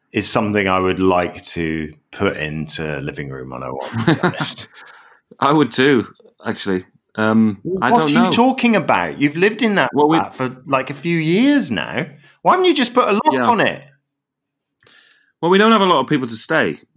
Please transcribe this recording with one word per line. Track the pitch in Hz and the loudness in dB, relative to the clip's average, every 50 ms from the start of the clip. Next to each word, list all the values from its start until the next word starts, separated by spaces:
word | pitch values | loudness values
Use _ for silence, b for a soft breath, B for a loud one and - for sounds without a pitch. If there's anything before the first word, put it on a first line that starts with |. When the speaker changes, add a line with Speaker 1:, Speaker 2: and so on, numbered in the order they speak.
| _ _ | _ _
Speaker 1:
is | - 107 101 - | -4 -4 -4 0
something | - 123 110 104 104 104 98 95 | -2 0 0 0 0 0 2 2
I | 92 92 | 2 2
would | 92 92 92 95 | 2 0 0 2
like | 95 95 92 87 90 85 - - - | 2 2 4 2 0 -2 -6 -10 -12
to | - - 85 85 80 80 80 78 76 - _ _ _ | -10 -8 -6 -6 -4 -4 -6 -8 -10 -12 _ _ _
put | - - 98 98 - - | -8 -2 -2 -2 -2 -2
into | 76 76 76 78 78 78 - - 80 78 73 69 | -6 -6 -6 -8 -8 -8 -8 -8 -6 -6 -6 -6
living | 67 73 69 - 73 67 | -8 -10 -10 -10 -12 -12
room | 67 65 64 65 | -12 -12 -14 -14
one | 64 64 65 | -12 -12 -10
oh | 64 65 | -10 -10
one, | 65 65 - 117 113 - | -10 -10 -8 -8 -2 0
to | 170 151 | 0 0
be | - | 2
Speaker 2:
<laughs> | - | 0
Speaker 1:
honest. | 175 - - - - - - - B B B B B B B B B B B B _ - _ | -4 -2 -2 -2 -2 -2 -4 -10 B B B B B B B B B B B B _ -8 _
Speaker 2:
I | - 139 | 0 2
would | 147 156 147 117 | 4 4 2 2
too, | - - 127 143 139 117 98 - - _ _ - _ _ - | 2 2 2 4 2 2 0 -4 -12 _ _ -20 _ _ -8
actually. | 110 104 - - 101 95 90 - _ _ _ _ _ _ | -8 -8 -6 -4 -4 -4 -4 -4 _ _ _ _ _ _
Um, | - 110 110 110 113 110 110 101 - - 165 185 190 | -2 0 2 4 4 2 2 0 -4 -8 -8 -4 -2
I | - - | 0 2
Speaker 1:
What | - - | 2 2
Speaker 2:
don't | 160 147 | 2 2
Speaker 1:
are | 143 | 2
you | 160 180 | 2 2
Speaker 2:
know. | 185 | 2
Speaker 1:
talking | 165 226 240 262 247 - - 240 220 | 2 2 2 2 2 2 0 2 2
about? | 196 139 131 117 92 87 82 71 - | 2 2 2 0 0 0 -4 -4 -2
You've | 139 147 143 165 | -2 -2 0 2
lived | 180 220 233 - | 0 0 2 0
in | 262 220 202 | -2 0 2
that | 180 139 120 - | 0 0 0 2
Speaker 2:
Well, | 139 147 151 | 2 2 2
we | 160 160 | 2 0
Speaker 1:
flat | 101 101 - | 0 -4 -6
for, | - 131 123 127 - - | -8 -8 -8 -8 -12 -6
like, | 143 139 131 131 - | -2 -2 -2 -2 -4
a | 143 | -10
few | 143 - 170 170 165 | -8 -4 -2 -2 -2
years | 156 156 170 202 247 285 294 277 202 147 | 0 0 2 2 4 4 2 2 0 -2
now. | 113 85 62 57 73 117 165 - b b b b b b | -4 -4 -4 -4 -6 -6 -6 -8 b b b b b b
Why | b 180 269 | b 0 0
haven't | 370 370 370 | 2 2 2
you | 302 | 2
just | 294 247 - - | 2 0 0 0
put | 247 240 - | 0 2 2
a | 202 | 0
lock | 208 - 311 262 | 0 0 0 0
Speaker 2:
Yeah. | 262 247 233 | 2 2 2
Speaker 1:
on | 233 202 | 2 2
it? | 147 107 76 - - - _ _ _ _ _ _ _ _ _ _ _ _ _ _ _ _ _ _ b b b b b b b b b b b _ | 2 0 -2 -4 -12 -20 _ _ _ _ _ _ _ _ _ _ _ _ _ _ _ _ _ _ b b b b b b b b b b b _
Speaker 2:
Well, | 160 170 | 0 2
we | 190 196 | 4 6
don't | 214 226 | 6 6
have | 226 214 | 4 4
a | 196 | 4
lot | 185 175 139 | 4 2 2
of | 120 - | 2 0
people | 151 139 127 113 | 0 -2 -2 -2
to | 117 | -4
stay, | - - - 160 156 120 90 - - - _ _ | -4 -4 0 0 0 0 0 -4 -8 -14 _ _